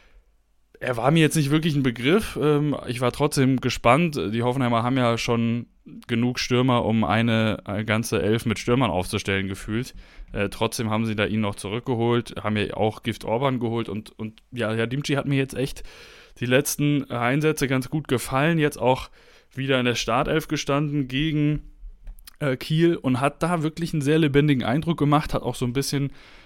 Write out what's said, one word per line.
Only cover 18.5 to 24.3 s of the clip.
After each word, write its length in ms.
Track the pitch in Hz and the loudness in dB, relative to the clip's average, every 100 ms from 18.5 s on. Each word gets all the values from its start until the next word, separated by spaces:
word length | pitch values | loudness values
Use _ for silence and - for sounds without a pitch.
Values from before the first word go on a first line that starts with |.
| 165 | 2
Jetzt 200 | 147 - | 2 2
auch 320 | 120 131 - - - - _ | 0 0 -2 -18 -20 -20 _
wieder 240 | - 135 131 | -8 0 2
in 80 | 123 | 2
der 80 | |
Startelf 540 | 120 - 117 151 156 - | 0 0 0 0 -2 -2
gestanden 600 | 151 - 139 151 147 131 | -4 -2 -2 0 -2 -2
gegen, 600 | 131 156 151 147 147 - - - - - - - - | -2 -2 0 0 0 -6 -16 -18 -16 -18 -18 -20 -6
äh, 160 | 147 131 | -4 -4
Kiel 400 | - 156 170 170 | -2 2 4 2
und 240 | 135 127 | 0 2
hat 220 | 139 - | 0 0
da 200 | 165 175 | 0 0
wirklich 320 | 151 160 165 | -2 -4 -4
einen 80 | 160 | -2
sehr 160 | 139 156 | 2 4
lebendigen 460 | 156 | 4